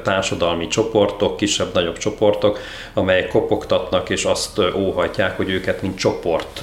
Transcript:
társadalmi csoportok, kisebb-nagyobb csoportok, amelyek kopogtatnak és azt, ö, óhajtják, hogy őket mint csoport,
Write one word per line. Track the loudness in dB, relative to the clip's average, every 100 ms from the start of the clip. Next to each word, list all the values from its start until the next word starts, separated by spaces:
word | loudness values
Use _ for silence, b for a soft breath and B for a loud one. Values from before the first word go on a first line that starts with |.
társadalmi | 0 0 0 0 0 0 -2
csoportok, | 0 2 4 2 2 -2 0
kisebb-nagyobb | -2 0 0 0 -2 -2
csoportok, | -6 2 2 4 2 0 B B B
amelyek | -2 2 2 4
kopogtatnak | 0 2 -2 2 0 2 -2 0
és | -2 0
azt, | 0 -2 0
ö, | 0
óhajtják, | 2 0 0 -2 0 -2 0
hogy | -2
őket | -2 -2 -2
mint | -4 0
csoport, | 0 0 0 -2 -2 -4